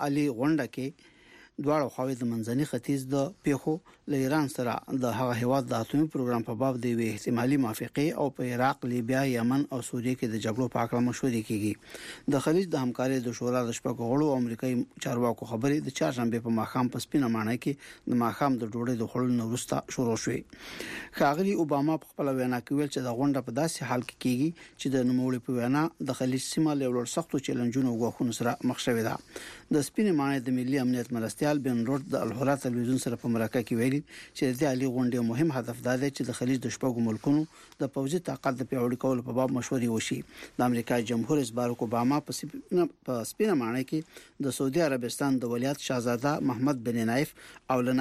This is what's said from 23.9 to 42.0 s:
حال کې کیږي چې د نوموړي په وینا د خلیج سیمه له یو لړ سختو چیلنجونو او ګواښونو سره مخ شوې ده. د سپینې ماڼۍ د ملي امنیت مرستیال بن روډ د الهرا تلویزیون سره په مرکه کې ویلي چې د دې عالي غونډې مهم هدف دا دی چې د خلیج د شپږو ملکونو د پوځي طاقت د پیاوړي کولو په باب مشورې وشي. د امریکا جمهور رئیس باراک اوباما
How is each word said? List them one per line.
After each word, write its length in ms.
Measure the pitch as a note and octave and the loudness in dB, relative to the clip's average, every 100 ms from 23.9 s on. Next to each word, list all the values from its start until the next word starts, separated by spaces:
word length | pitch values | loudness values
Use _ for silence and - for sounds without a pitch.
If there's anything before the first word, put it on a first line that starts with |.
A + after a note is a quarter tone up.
حال 100 | B2+ A#2+ | -2 -2
کې 80 | - | -4
کیږي 260 | B2+ B2 D3+ E3+ - - | 0 2 0 -2 -12 -6
چې 60 | - C3 | 0 2
د 100 | B2 | 4
نوموړي 280 | B2+ B2+ B2+ | 4 2 0
په 60 | A#2+ B2 | -2 -2
وینا 240 | A#2+ C#3+ D#3+ - C3+ | 2 2 0 -2 -6
د 100 | B2+ | -2
خلیج 200 | C3 C3 - | 0 0 -2
سیمه 240 | - D#3 C#3+ | 0 2 2
له 20 | C3 | 0
یو 80 | B2 | 0
لړ 160 | A#2+ | -2
سختو 300 | - D#3+ D3 - | -4 -2 -2 -2
چیلنجونو 480 | C3 A#2+ A#2+ C3 | 0 0 2 2
او 60 | A#2 | 2
ګواښونو 300 | A#2 - B2+ G#2+ | 0 0 -2 0
سره 160 | A#2+ B2+ B2+ | -2 0 -2
مخ 120 | B2+ - | -2 0
شوې 140 | A#2 A2 | 0 0
ده. 60 | - - - - - - | -4 -8 -16 -16 -16 0
د 20 | D3+ C#3 | 0 2
سپینې 260 | - G#3+ D#3+ | 2 2 4
ماڼۍ 200 | C#3 C#3 B2 | 2 0 0
د 120 | B2+ | 0
ملي 200 | B2+ C#3 | 0 2
امنیت 260 | B2 B2 A#2 A#2+ | 2 0 -2 -2
مرستیال 420 | A2 - D3 D3 | -4 0 0 2
بن 140 | C3+ A#2+ A2+ | 2 0 2
روډ 140 | C#3 C3 | 0 -2
د 20 | C#3 | -2
الهرا 300 | A2+ A2 C3 C#3 | -2 0 2 2
تلویزیون 360 | C3 A#2+ A#2 C3 | 0 0 2 0
سره 140 | B2+ A#2 | 0 -2
په 60 | B2 | 0
مرکه 260 | A2+ A2+ C3 A2+ | 0 2 0 0
کې 80 | A#2 | 2
ویلي 220 | B2 C#3 - - - - | 2 0 -4 -14 -18 -2
چې 60 | C3+ | 0
د 60 | B2 | 2
دې 80 | D3+ | 2
عالي 180 | B2+ C3+ | 2 0
غونډې 240 | B2 B2 B2 A#2 | 2 2 2 2
مهم 180 | A#2+ E3 C3 | 2 2 0
هدف 220 | A#2+ A#2+ A#2+ | -4 -4 -2
دا 80 | B2+ | 0
دی 80 | C#3 | 0
چې 120 | - B2 | -2 -4
د 80 | A#2+ | -2
خلیج 200 | B2 C3+ | 0 0
د 80 | A#2+ | -2
شپږو 300 | - C3+ A#2 A#2 | -2 -2 2 0
ملکونو 340 | A2 - D3 D#3 - - - | 0 2 2 2 -6 -18 -6
د 80 | C#3 | -4
پوځي 260 | - C3+ F3 - | -2 -2 -2 -2
طاقت 300 | C3+ C#3 B2+ | -4 -2 -2
د 100 | B2+ | -2
پیاوړي 280 | C3+ A#2+ A#2+ | 0 0 0
کولو 220 | C3 B2+ A#2+ | 0 0 0
په 40 | A#2+ | 0
باب 160 | C3 C3+ | 0 0
مشورې 320 | A#2+ C3+ A#2 | -2 0 0
وشي. 240 | A2+ - - - - - - | 0 -2 -4 -6 -14 -10 0
د 20 | B2 | 2
امریکا 300 | A#2+ A#2 B2 A2 | 2 2 0 0
جمهور 300 | A#2 A2+ D3+ | 0 2 2
رئیس 120 | B2 A#2 | 0 0
باراک 220 | A#2+ A#2+ A#2 | -2 -2 -2
اوباما 320 | A#2 | 0